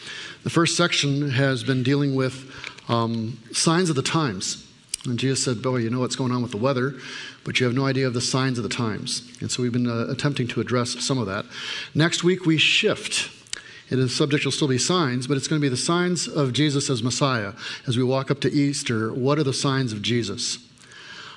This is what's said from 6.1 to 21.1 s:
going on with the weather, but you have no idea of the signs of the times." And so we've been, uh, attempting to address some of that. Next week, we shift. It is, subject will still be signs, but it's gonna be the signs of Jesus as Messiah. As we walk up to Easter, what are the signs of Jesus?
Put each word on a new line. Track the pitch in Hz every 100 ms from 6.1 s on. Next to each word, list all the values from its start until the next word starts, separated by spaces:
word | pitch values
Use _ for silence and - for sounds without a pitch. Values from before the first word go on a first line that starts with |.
| -
going | 127
on | 123
with | 120
the | 135
weather, | 131 127 135 135 - - - -
but | - 117
you | 127
have |
no | 123 135
idea | 131 131
of |
the | 120
signs | - 131 131 123
of |
the | 104
times." | - 113 98 127 - - -
And | 113
so | -
we've | 123
been, | 123 120
uh, | 117 113
attempting | 127 147 131 120
to | -
address | 107 123 117 -
some | - 131
of | 101
that. | 98 - - - - -
Next | 156 165 -
week, | 175 180 160
we | 156
shift. | - - 208 - - - - - - - - - -
It | 127
is, | 127
subject | 127 151 147
will | 139
still | - 151
be | 123
signs, | - 180 143 123 131
but | 139
it's | -
gonna | 156
be | 143
the | 123
signs | - 170 180 180 -
of | 165 135
Jesus | 117 151 139 139
as | 123
Messiah. | 123 - 143 123 101 - - - -
As | 117
we |
walk | 127 135 135
up | 139
to | -
Easter, | 147 143 143 - 110 110
what | 131 131 151
are |
the | 143
signs | 127 143 135 127
of | 107
Jesus? | 104 120 101 90 - - - - - - -